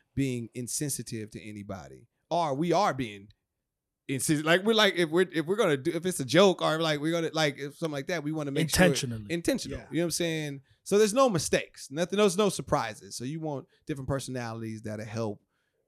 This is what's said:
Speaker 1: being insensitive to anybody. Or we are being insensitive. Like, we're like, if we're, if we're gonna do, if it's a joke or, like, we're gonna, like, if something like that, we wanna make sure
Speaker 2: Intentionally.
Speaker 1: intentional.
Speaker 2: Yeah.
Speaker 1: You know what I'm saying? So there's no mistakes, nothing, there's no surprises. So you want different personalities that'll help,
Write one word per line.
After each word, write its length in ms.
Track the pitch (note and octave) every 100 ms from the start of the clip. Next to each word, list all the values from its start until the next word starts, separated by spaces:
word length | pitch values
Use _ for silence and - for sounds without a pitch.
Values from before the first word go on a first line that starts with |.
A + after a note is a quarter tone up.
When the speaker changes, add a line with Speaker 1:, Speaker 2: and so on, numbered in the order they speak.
| _ C3
Speaker 1:
being 320 | C3+ B2 A2+
insensitive 760 | B2+ A#2+ - D3 - A#2+ A2+ G#2
to 100 | G#2+
anybody. 680 | G#2+ G#2+ G2+ F#2+ C2+ C2 A#2+ _ _
Or 240 | E3+ D#3
we 180 | C3+ F3
are 200 | E3 G3+
being 360 | C3+ A2+ G2+ G2+ _ _ _ _ _ _ _ -
insensitive. 360 | C3+ - D3+
Like, 200 | D#3 F3+
we're 100 | G3+
like, 200 | A3 G3+ E3+
if 120 | E3
we're, 180 | E3+ F3+
if 140 | D3+ D3+
we're 80 | G#3
gonna 200 | F#3+ C#3
do, 160 | D3+
if 100 | D#3+
it's 140 | F3+ F3
a 60 |
joke 380 | B2+ D#3 G3 E3+
or, 180 | D#3+ D#3
like, 200 | D#3+ D3+
we're 120 | D#3
gonna, 180 | E3+ D#3+
like, 260 | D#3 D3+ B2+
if 180 | C#3+ -
something 160 | E3
like 160 | C#3+ C#3+
that, 160 | F3
we 80 | D3
wanna 180 | D#3 C#3+
make 200 | C#3+ D#3
sure 160 | - F3+
Speaker 2:
Intentionally. 400 | C3 B2+ A2+ G#2
Speaker 1:
intentional. 480 | E3+ A3+ B3+ - B2+
Speaker 2:
Yeah. 60 | -
Speaker 1:
You 40 | D3
know 40 |
what 40 | E3+
I'm 40 |
saying? 480 | - E3+ D#3+ D3+ C#3 - _
So 160 | - G3+
there's 160 | G#3+
no 160 | A#3+ C4
mistakes, 560 | E3 - D#3+ - - -
nothing, 240 | C#3 F3+ G3
there's 180 | G#3 F3
no 120 | G3+
surprises. 680 | - C#3 C#3+ A2+ G#2 G2 -
So 60 |
you 160 | B2 D#3+
want 280 | D#3 C3+ - _ -
different 220 | C#3 B2+
personalities 720 | C#3 B2+ B2+ A#2 A2+ A2+ A2
that'll 240 | A2 G#2+ G#2+
help, 340 | A#2 A2 G2+ _ _ _ _